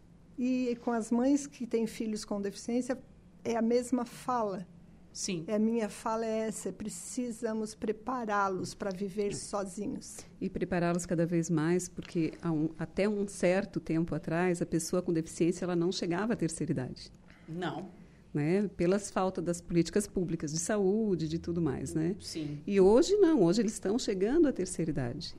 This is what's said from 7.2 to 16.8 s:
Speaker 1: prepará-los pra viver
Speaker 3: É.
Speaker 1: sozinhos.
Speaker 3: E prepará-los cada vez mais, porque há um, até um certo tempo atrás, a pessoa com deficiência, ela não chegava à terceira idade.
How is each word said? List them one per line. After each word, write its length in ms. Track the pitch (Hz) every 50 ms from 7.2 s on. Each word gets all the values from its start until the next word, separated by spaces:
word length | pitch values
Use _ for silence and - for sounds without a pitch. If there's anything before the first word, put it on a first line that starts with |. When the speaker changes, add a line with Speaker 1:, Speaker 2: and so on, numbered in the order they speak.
| 247 240 220 - 233 220 220 220 220 214 -
Speaker 1:
prepará-los 960 | - - 220 208 - - 247 262 247 233 214 208 202 196 196 190 180 185 175 -
pra 160 | - - 202
viver 400 | 185 175 202 196 170 214 202 202
Speaker 3:
É. 40 | 175
Speaker 1:
sozinhos. 840 | - - - - 202 196 196 - 214 202 - - - - - - - - - - -
Speaker 3:
E 100 | - 190
prepará-los 560 | - 220 233 - 190 175 175 170 175 180 175
cada 200 | - 180 165 170
vez 240 | 165 175 170 165 -
mais, 400 | 170 151 151 165 175 180 180 -
porque 440 | - - - - - 175 160 - - -
há 100 | - 170
um, 180 | 160 147 160 160 165 -
até 320 | 165 - - - 185 214
um 180 | 214 202 196 202
certo 520 | - - 202 175 180 190 - - - 160
tempo 360 | - - 160 160 170 170 -
atrás, 460 | 156 - - 160 170 180 185 175 170
a 40 | 165
pessoa 360 | - - 160 165 - - 180
com 100 | 180 180
deficiência, 540 | 170 160 160 - - - 180 165 185 - 185
ela 100 | 175 180
não 160 | 170 165 180
chegava 420 | 190 - 214 175 170 180 214 240 220
à 20 |
terceira 360 | - 170 165 - - 151 -
idade. 400 | 143 131